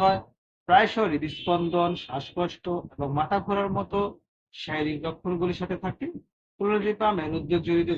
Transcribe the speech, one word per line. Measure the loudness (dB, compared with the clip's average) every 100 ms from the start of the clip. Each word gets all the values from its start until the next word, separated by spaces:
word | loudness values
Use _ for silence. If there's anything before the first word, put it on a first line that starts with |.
হয়। | 4 2 -4 _ _ _ 4
প্রায়শই | 6 6 2 0
হৃদস্পন্দন, | 0 -4 -4 0 0 2 2 0 -2
শ্বাসকষ্ট | -6 -8 -6 -4 -4 -4 -6 -6 -6 -6
এবং | -4 -2
মাথা | 0 0 0
ঘোরার | 0 0 -2
মতো | -2 -2 -2 -6 _ _ _
শারীরিক | -14 -6 -2 -2 -2 -6
লক্ষণগুলির | -6 -4 0 0 -2
সাথে | -4 -4
থাকে। | -6 -6 -8 -10 -16 _ _ -4
ক্লোনোজিপামের | 0 2 0 0 0 0 -2 -4
উদ্বেগজনিত | 0 0 2 2 2